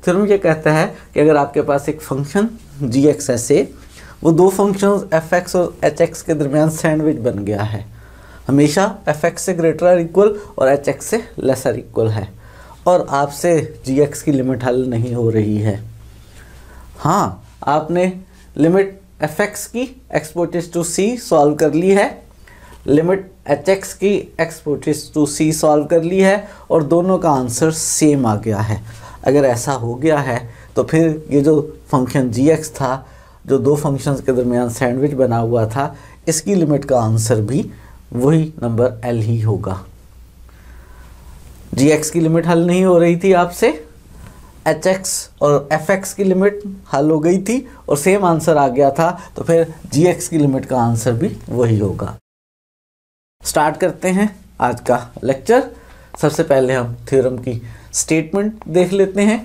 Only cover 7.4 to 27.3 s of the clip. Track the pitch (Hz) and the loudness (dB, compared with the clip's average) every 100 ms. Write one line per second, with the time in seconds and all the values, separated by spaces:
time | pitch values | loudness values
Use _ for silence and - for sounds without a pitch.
7.4 | 101 104 107 110 - - - - - - | -4 -4 -4 -6 -10 -20 -20 -20 -20 -12
8.4 | - 139 147 151 202 196 - 151 170 170 | 0 4 4 4 0 -2 -6 -2 -2 -2
9.4 | - 170 165 156 175 180 165 185 214 208 | -6 0 0 2 4 4 2 2 2 2
10.4 | - - 131 143 143 135 - 233 - - | -10 0 2 2 0 -6 -4 -6 -6 -4
11.4 | 127 127 135 113 - - 113 107 92 - | -2 0 -2 -4 -6 -2 -2 -2 -6 -12
12.4 | - - - - - 180 139 139 143 - | -20 -20 -20 -4 0 2 2 -2 -2 -2
13.4 | 180 165 110 - 131 135 143 - - 139 | 0 0 -2 -10 -4 0 0 0 -2 0
14.4 | 127 127 127 123 127 117 123 120 113 110 | 0 -2 0 0 -2 -2 -4 -2 0 0
15.4 | 107 107 110 101 - - - - - - | 0 0 -2 -4 -10 -20 -20 -20 -20 -20
16.4 | - - - - - - 143 190 135 92 | -20 -20 -20 -20 -20 -6 0 0 0 -6
17.4 | - - - 151 156 175 185 185 - - | -20 -8 0 0 0 0 0 -2 -16 -20
18.4 | - - 156 185 196 - _ - 151 156 | -18 0 2 4 0 -4 _ -8 -8 -2
19.4 | 202 - - 226 254 - - - - 175 | -4 -4 -10 -8 -8 -10 -6 -6 -6 -4
20.4 | 170 170 165 170 165 - 196 240 - 160 | -4 -4 -6 -6 -4 -2 -2 -2 0 4
21.4 | 147 151 156 147 185 196 240 - - - | 4 2 0 0 2 2 2 -4 -20 -20
22.4 | - - - - - 147 165 190 - - | -20 -20 -20 -14 0 2 2 0 -4 -18
23.4 | - 143 - 190 - - 190 202 - - | -4 -2 2 -2 -2 -4 0 0 -4 -6
24.4 | 160 - - 139 151 147 - 151 147 147 | -6 -6 -6 -4 -2 -4 -4 -2 -2 0
25.4 | 156 156 160 151 147 170 160 190 190 196 | -2 2 2 2 2 0 2 2 2 2
26.4 | - - - 160 147 165 185 185 165 | -4 -20 0 0 2 2 2 2 2